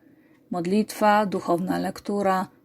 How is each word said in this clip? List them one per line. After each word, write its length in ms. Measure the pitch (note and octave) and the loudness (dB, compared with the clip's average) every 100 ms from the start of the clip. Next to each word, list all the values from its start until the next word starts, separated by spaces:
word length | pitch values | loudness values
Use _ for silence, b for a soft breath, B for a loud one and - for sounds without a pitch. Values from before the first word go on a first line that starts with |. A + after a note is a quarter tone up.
| b b b b _ | b b b b _
Modlitwa, 760 | F3 F3 G#3 G#3+ - G#3 G#3 G#3 | -6 0 0 0 2 4 4 2
duchowna 540 | F#3 - F3 F3+ F3 | -2 0 0 0 -4
lektura, 680 | F3+ - - G3+ G3 F#3+ F#3+ - | -4 -6 -6 -2 0 0 -2 -10